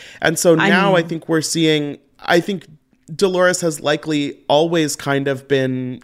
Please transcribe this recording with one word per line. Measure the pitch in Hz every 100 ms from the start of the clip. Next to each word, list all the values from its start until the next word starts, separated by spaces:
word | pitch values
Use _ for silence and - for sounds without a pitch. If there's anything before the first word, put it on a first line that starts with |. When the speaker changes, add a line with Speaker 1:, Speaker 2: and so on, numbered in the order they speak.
| - -
Speaker 1:
And | - 160
so | 180 160
Speaker 2:
I | -
Speaker 1:
now | 175 196 185
Speaker 2:
mean |
Speaker 1:
I | 170
think | 165 -
we're | 160
seeing, | 147 170 160 151 147 - _ _
I | - 175
think | 170 185 - - _ _ - 160
Dolores | 196 180 180 180
has | 170 151
likely | 143 151 156 151 143 - -
always | 143 165 170 151 -
kind | 143 139 139
of | 131 135
been | 139 131 127 127 127